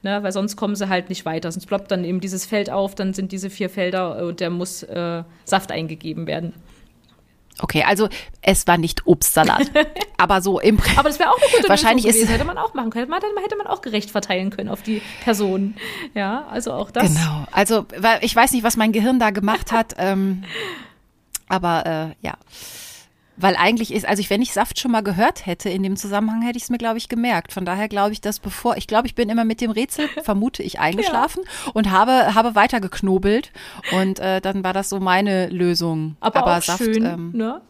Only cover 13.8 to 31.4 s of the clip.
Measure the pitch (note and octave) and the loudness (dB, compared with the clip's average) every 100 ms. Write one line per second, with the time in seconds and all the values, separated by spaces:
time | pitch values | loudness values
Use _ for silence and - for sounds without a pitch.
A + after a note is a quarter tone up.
13.8 | B3 G#3+ G#3 G#3 - F#3 F#3+ - G3+ G3 | -4 -4 -4 -4 -2 -2 -2 -6 -6 -6
14.8 | - G#3 - - - G#3 G3+ F#3+ G3 G#3+ | -4 -6 -6 -6 -2 0 0 0 -2 -4
15.8 | - - D#4+ G#3+ G3 A#3+ D4 A3 - C3 | -10 -10 -10 -6 -4 -4 -6 -8 -6 -6
16.8 | G3+ A#3 G3 D#3 E3 D3+ C#3+ - G3+ A3 | -4 2 4 4 0 -2 -2 0 2 2
17.8 | - - A3 A3+ A3+ A#3 C4 B3+ A#3 A#3 | 0 0 2 4 2 4 4 4 2 2
18.8 | A3 G#3+ A3+ C4 A3 G#3 G3+ A#3+ - A#3 | 2 4 4 4 2 2 0 0 0 0
19.8 | A3+ - F#3 G3 G3 F#3 F#3+ A4+ G4+ E4+ | 0 -2 0 2 0 -2 -6 -8 -8 -10
20.8 | - _ _ _ _ - - F#3 F3 E3 | -16 _ _ _ _ -14 -6 -2 0 0
21.8 | - D#3+ D#3+ - - - _ - - - | -2 -4 -6 -8 -10 -10 _ -20 -18 -18
22.8 | - - - _ _ - F#3+ F3+ F#3 A#3 | -18 -20 -20 _ _ -2 2 4 4 2
23.8 | A3+ G#3+ - G3+ G3 G#3 B3 - - - | 0 -4 -2 -2 0 0 0 0 -2 -2
24.8 | C4 A3+ G3+ F3+ B3 F4+ - F3 G#3 F#3 | -2 0 0 2 2 0 -6 -6 -4 -2
25.8 | F#3+ G3 G3+ G3+ A3 A3+ A#3 A#3+ - A#3+ | -2 -2 -2 0 0 0 -2 -4 -4 -2
26.8 | A#3 A3+ - A#3 A#3+ F3+ - - F3 F#3 | -2 -4 -4 -2 0 0 -2 -6 -4 -2
27.8 | G#3+ G3+ G#3 G#3+ G#3 G#3 G3+ - A#3+ A#3+ | -2 0 0 0 -4 -6 -8 -4 -2 -2
28.8 | - A3 B3+ - A3 A#3 A3+ A3 A#3 A3 | 0 0 0 0 0 2 0 0 -2 -2
29.8 | C4+ - D4+ - D#4 G3 A#3+ - - - | -2 -2 -4 -4 -2 0 0 -2 -8 -2
30.8 | - F#3+ G4 A#3+ C#4+ - | 0 0 0 0 0 -2